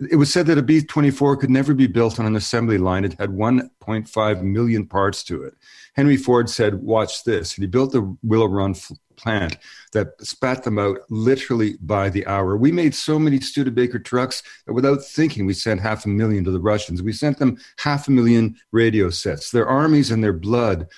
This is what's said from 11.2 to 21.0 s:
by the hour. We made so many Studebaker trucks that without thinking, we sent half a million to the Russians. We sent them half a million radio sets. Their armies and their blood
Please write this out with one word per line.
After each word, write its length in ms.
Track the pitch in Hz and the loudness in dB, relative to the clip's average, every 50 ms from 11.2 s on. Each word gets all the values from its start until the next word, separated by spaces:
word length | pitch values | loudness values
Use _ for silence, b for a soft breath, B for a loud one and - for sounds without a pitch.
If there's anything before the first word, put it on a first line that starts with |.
| 110 123 135 131 - - 127 117 110 107 - - | 2 2 2 2 0 -2 -2 0 0 -2 -2 -6
by 260 | 92 80 104 101 98 98 | -6 -2 0 0 0 0
the 160 | 90 98 92 - | -2 -2 -2 -2
hour. 280 | 98 98 98 92 98 | -2 -2 0 0 0
We 160 | 104 120 143 | 2 2 2
made 220 | 165 175 170 151 135 | 2 2 2 0 0
so 240 | - - - 156 156 | -2 -2 -2 0 2
many 220 | 156 156 139 131 | 2 2 2 0
Studebaker 580 | 131 - - - 139 127 117 120 123 123 120 113 | -2 -4 -4 -4 -2 -2 0 0 0 0 -2 -6
trucks 460 | - - - 127 127 127 - - - B B B B B | -6 -4 -2 -2 -2 -2 -4 -8 -12 B B B B B
that 60 | 110 | -2
without 300 | 120 131 139 139 135 139 | 0 2 2 2 0 -2
thinking, 440 | - - - 156 160 143 120 101 95 | -6 -2 -2 -2 0 -2 -2 -4 -4
we 80 | 98 | -4
sent 260 | - - 113 110 92 | -4 -2 -2 -2 -2
half 240 | 95 110 110 107 - | -2 -4 -4 -4 -4
a 40 | 107 | -2
million 340 | 101 104 110 110 107 101 92 | -2 0 0 0 0 0 0
to 80 | 90 | -2
the 80 | 92 92 | -2 -2
Russians. 420 | 85 107 107 104 - - 87 87 | 0 0 0 0 -2 -4 -8 -6
We 120 | 90 107 107 | -6 -6 -6
sent 260 | - 143 151 139 - | -2 -2 -2 0 0
them 180 | 147 131 120 B B B B B | 0 0 0 B B B B B
half 280 | - 147 143 143 143 - | -4 -2 -2 -2 0 2
a 40 | |
million 440 | 139 127 117 117 117 117 113 110 110 B B B | 4 4 6 6 4 4 2 0 -2 B B B
radio 380 | - 113 113 113 107 110 98 87 | 0 2 2 2 2 2 0 0
sets. 400 | 85 - - 98 80 76 - - | -2 -4 -4 -6 -6 -6 -6 -2
Their 160 | - 120 113 | 0 0 2
armies 460 | - 131 135 151 160 156 147 135 - | 2 2 2 2 4 4 4 4 2
and 120 | 113 113 110 | 0 0 2
their 100 | 107 95 | 0 0
blood 540 | 82 82 101 117 120 120 110 95 82 82 - b b | 0 -2 -2 0 0 0 0 -2 -2 -4 -10 b b